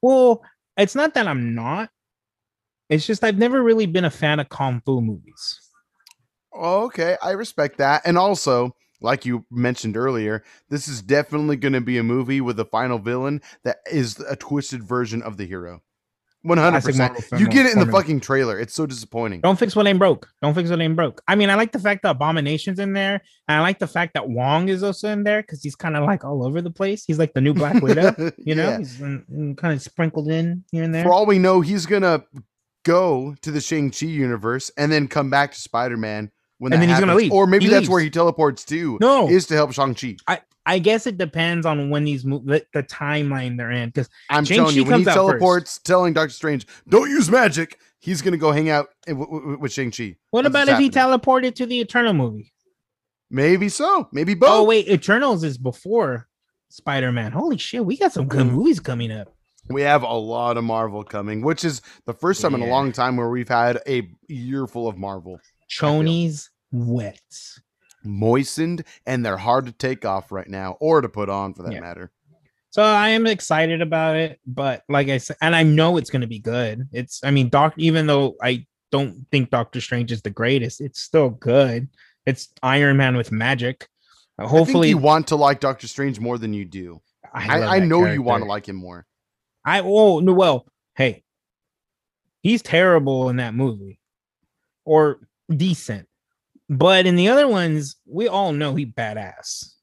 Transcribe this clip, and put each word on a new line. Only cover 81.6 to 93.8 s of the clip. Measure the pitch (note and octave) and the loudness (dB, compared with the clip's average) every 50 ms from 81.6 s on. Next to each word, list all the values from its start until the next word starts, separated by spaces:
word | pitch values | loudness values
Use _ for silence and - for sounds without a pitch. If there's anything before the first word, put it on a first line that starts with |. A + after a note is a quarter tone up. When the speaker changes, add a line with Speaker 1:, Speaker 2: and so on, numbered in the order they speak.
| C#3 C3 A#2 A#2+ B2 C3+ _ _ _ _ _ _ _ | 4 4 0 -4 -8 -10 _ _ _ _ _ _ _
Speaker 1:
It's | - C3+ - - - _ _ - | -4 -4 -4 -8 -20 _ _ -2
Iron | B2+ C3 C#3+ C#3+ C#3+ C#3 | 0 2 4 4 4 4
Man | C#3 C#3 C3 B2+ | 4 2 2 0
with | B2 A2+ - A2+ | -2 -2 -4 -4
magic. | A2 A2+ B2 C#3 B2+ A#2+ B2 C3 _ - _ _ _ _ _ _ _ _ _ _ - | -4 -2 -2 -2 -2 -4 -6 -6 _ -16 _ _ _ _ _ _ _ _ _ _ -12
Uh, | G2+ | -6
hopefully | A2+ C#3 D#3+ E3 D#3 - E3+ E3 D3+ | 2 4 4 4 4 4 2 4 4
Speaker 2:
I | - | 4
think | E3 | 4
you | C3 | 4
want | D3+ D3+ D#3+ D3+ - | 4 4 4 2 0
to | D#3+ | 0
like | D3 D3 C#3 C#3+ - | 2 4 2 2 2
Doctor | - C#3 C3 - - | 0 -4 -4 -4 -10
Strange | A#2 - - C#3 C#3 B2+ G#2 | -16 -8 -6 -4 -4 -4 -4
more | A2+ A#2 B2 A#2+ | -6 -6 -6 -6
than | A2 A2 G#2 | -6 -6 -6
you | G#2 G2+ | -6 -8
do. | F2+ E2 F#2+ F#2 F2 E2+ D#2+ _ _ _ _ _ - - | -10 -12 -14 -14 -14 -16 -20 _ _ _ _ _ -14 -10
Speaker 1:
I | A#2 A2 G#2+ C3+ | -8 -4 -2 0
Speaker 2:
I, | D#3+ | 0
Speaker 1:
love | A3 G#3+ | 2 2
Speaker 2:
I | F#3 G3 | 2 2
Speaker 1:
that | F#3+ | 4
Speaker 2:
know | E3 D#3+ E3+ F3+ | 4 4 4 4
you | F3+ D#3 C#3+ B2+ | 2 2 -2 0
wanna | A#2+ A#2+ A2+ A2+ | 0 0 0 0
Speaker 1:
character. | G2+ | -4
Speaker 2:
like | G2+ G#2 G2+ - | -6 -8 -8 -10
him | F#2+ | -12
more. | F#2+ F2+ F2+ F2 F2 F2 _ _ _ _ _ _ _ _ _ _ _ _ | -12 -12 -14 -18 -20 -20 _ _ _ _ _ _ _ _ _ _ _ _
Speaker 1:
I, | C#3+ E3+ G3+ F#3 | -2 0 0 0
oh, | F#3 G3+ G#3+ A3 G#3 F3+ D#3 | 2 4 6 6 6 6 6
no, | E3+ F#3+ F#3 | 4 4 6
well, | F#3 F#3+ E3+ C#3+ B2 - _ _ _ _ _ _ | 6 6 4 4 2 -2 _ _ _ _ _ _
hey, | - C3+ B2+ G2+ - _ _ _ _ _ _ _ _ _ _ _ _ _ _ _ _ _ _ _ _ _ _ _ _ | 0 0 0 0 -4 _ _ _ _ _ _ _ _ _ _ _ _ _ _ _ _ _ _ _ _ _ _ _ _
he's | _ F3+ A#3 A#3 - | _ 0 0 0 0
terrible | - - E3 F#3 F#3 F3 D#3+ C#3+ C#3 C3+ C3 B2+ B2+ | 0 2 4 4 6 4 4 4 2 0 0 0 -2
in | B2 | -2
that | B2 B2 A#2 A2 | -2 -4 -4 -4
movie, | A#2+ C3+ C3 A2+ G2+ | -2 -2 -2 -2 -6